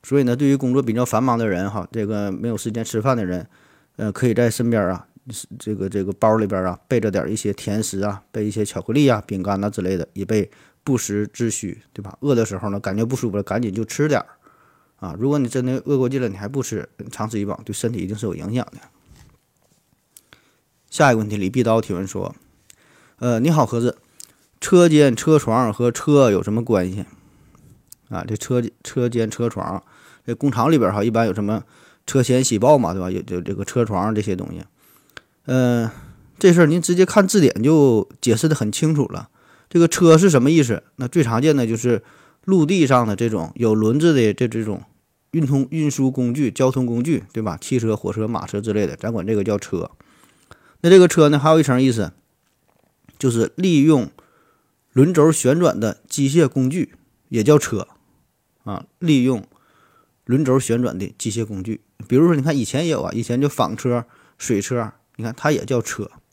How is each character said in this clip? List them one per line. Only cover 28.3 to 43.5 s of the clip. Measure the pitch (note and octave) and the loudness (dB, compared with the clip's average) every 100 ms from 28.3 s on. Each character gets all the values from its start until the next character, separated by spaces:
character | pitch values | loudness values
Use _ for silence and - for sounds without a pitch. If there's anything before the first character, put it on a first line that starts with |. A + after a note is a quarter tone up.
| G#2+ | -10
车， | - B2 A#2 _ | -2 -2 -2 _
车 | - - A#2+ | -10 -4 -2
间、 | A#2 A2+ | -2 -4
车 | - A#2 | -2 -4
床， | G2 - F#2+ _ _ - _ | -4 -8 -8 _ _ -20 _
这 | - A#2 | -10 -2
工 | C#3+ | -2
厂 | A#2+ B2+ | 0 2
里 | D#3+ | 2
边 | G2+ | 2
儿 | |
哈， | G#2 | 0
一 | A2 | 0
般 | A2+ A2+ | 0 0
有 | |
什 | F#2+ | -2
么 | G2+ A2 - _ _ _ - | -2 -4 -6 _ _ _ -4
车 | C3+ | 0
前 | B2 B2+ | 2 2
铣 | C3 G#2+ | 0 2
报 | A#2+ D3+ | 4 4
嘛， | F#2+ | 2
对 | F#2+ | -2
吧？ | F2+ | -4
有， | F#2+ - | -6 -6
有 | F2+ | -8
这 | E2+ G2 | -6 -8
个 | G2 | -4
车 | - | -2
床 | A2 G2 G2+ | -2 -2 -2
这 | G#2+ | -2
些 | G#2 F#2 | -4 -6
东 | F#2 | -8
西。 | E2+ - _ _ _ _ - _ _ - | -12 -16 _ _ _ _ -20 _ _ -2
嗯， | B2+ B2 A#2+ A2+ - - - - _ | 0 2 0 -2 -8 -20 -20 -20 _
这 | F#3+ | 4
事 | F3 | 6
儿 | D#3 | 4
您 | F3 | 2
直 | E3 | 0
接 | F3 F#3 | 2 4
看 | - F#3+ | 4 4
字 | G#3 | 4
典 | C#3+ - | 4 4
就 | B2 D#3+ C#3 A2+ - - | 2 6 6 4 0 -4
解 | - A#2 | 0 2
释 | D#3+ | 2
得 | |
很 | D3+ G#2+ | 0 -2
清 | G#2 D#3+ | -2 0
楚 | D3+ C3 | 0 -2
了。 | - - _ _ _ _ | -6 -14 _ _ _ _
这 | E3+ | 2
个 | E3+ | 2
车 | - F3 D#3+ | 4 6 8
是 | F#3+ | 6
什 | D3 | 4
么 | C3 | 4
意 | E3 | 4
思？ | B2+ G#2+ _ - | 2 -2 _ -10
那 | B2 | -4
最 | F3 | 0
常 | A#2+ A2+ | 0 2
见 | D3+ D3 | 2 2
的 | A#2 | 0
就 | A2 | -2
是 | A#2+ A2+ - _ _ _ - | 0 -2 -4 _ _ _ 0
陆 | F#3+ D3+ | 2 2
地 | F#3+ C#3 | 2 4
上 | B2+ A2+ | 4 2
的 | G2 | 0
这 | A#2 | -2
种 | G#2+ D#2+ | -2 -6